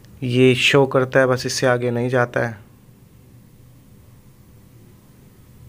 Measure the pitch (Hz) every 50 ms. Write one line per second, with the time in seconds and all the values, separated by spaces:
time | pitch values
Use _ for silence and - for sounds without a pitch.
0 | - - - - - 123 120 127 131 131 127 123 - - - 139 139 131 - 135
1 | 127 131 131 139 131 127 127 123 127 131 123 - - 131 123 123 120 123 120 120
2 | 120 127 123 127 120 123 - - 123 117 113 101 - - - - - - - -
3 | - - - - - - - - - - - - - - - - - - - -
4 | - - - - - - - - - - - - - - - - - - - -
5 | - - - - - - - - - - - - -